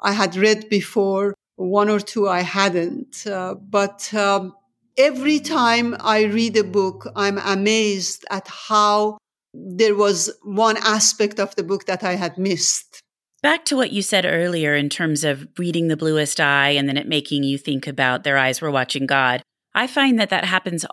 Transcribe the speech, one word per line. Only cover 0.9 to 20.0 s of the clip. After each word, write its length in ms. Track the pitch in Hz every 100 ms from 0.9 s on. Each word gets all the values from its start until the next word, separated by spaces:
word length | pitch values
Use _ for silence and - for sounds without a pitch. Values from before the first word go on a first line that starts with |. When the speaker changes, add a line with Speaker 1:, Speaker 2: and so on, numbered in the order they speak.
| 220 196 190 202 196 _ -
Speaker 1:
one 340 | 185 202 208
or 100 | 208
two 260 | 202 226 196
I 140 | 180
hadn't. 880 | 180 196 196 175 175 - - - 208
Uh, 300 | 190 185 190
but, 580 | 196 202 196 202 -
um, 400 | 214 202 196 185 - _ _ _ -
every 440 | 277 254 285 302
time 540 | 294 311 240 233 240 -
I 220 | 220 214
read 340 | 214 220 226 214
a 80 |
book, 420 | 190 202 190 185 -
I'm 220 | 202 202 196
amazed 880 | 202 196 208 220 214 196 175 - -
at 180 | 196 -
how 680 | - - 214 208 208 214 214 _ _ _
there 420 | 165 190 180 220
was 360 | 208 202 175 165 -
one 360 | 208 196 226 220
aspect 600 | 220 214 - - 208 208
of 160 | 196
the 80 | -
book 220 | 170 196
that 180 | - 185
I 120 | 190
had 240 | 180 175 180
missed. 640 | 190 170 - - - - _ _ _ _
Speaker 2:
Back 240 | 285 330 -
to 100 | 269
what 160 | 226
you 80 | 202
said 240 | 196 190
earlier 500 | 180 165 180 170 147
in 140 | 147 143
terms 340 | - 160 147
of 240 | 151 139 156 -
reading 300 | 175 165 165
The 100 | 156
Bluest 420 | 160 156 147 -
Eye 300 | 147 143 143
and 180 | 143 139
then 80 | 139
it 100 | -
making 380 | 151 143 143
you 140 | 139 139
think 280 | - 135 147
about 380 | 139 127 127
Their 140 | 143 135
Eyes 240 | 131 127
Were 80 | 156
Watching 360 | 135 127 135 135
God. 360 | 139 127 127 - _ _
I 120 | - 254
find 320 | 285